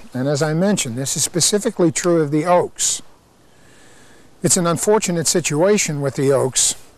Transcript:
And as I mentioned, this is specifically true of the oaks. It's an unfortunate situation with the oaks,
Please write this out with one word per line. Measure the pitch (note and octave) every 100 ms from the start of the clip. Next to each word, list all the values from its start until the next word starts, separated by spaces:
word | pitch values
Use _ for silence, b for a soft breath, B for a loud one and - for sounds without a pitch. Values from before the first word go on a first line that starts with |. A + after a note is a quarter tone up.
| -
And | B2 C3+
as | C#3+
I | D#3
mentioned, | D#3+ G3 G3 C3 A#2
this | C3+ D#3+
is |
specifically | - - - G#3 A3+ - E3+
true | - F3 E3+
of | D3
the | D3+ E3+
oaks. | F3+ C#3 - - - - - _ _ b b b b b b b b b b
It's | - F#3+
an | E3+
unfortunate | E3 - G#3+ - E3+ D3
situation | F#3 - D3+ F#3+ G#3+ - D3
with | C#3 C#3
the | C#3
oaks, | C3 B2+ - - - -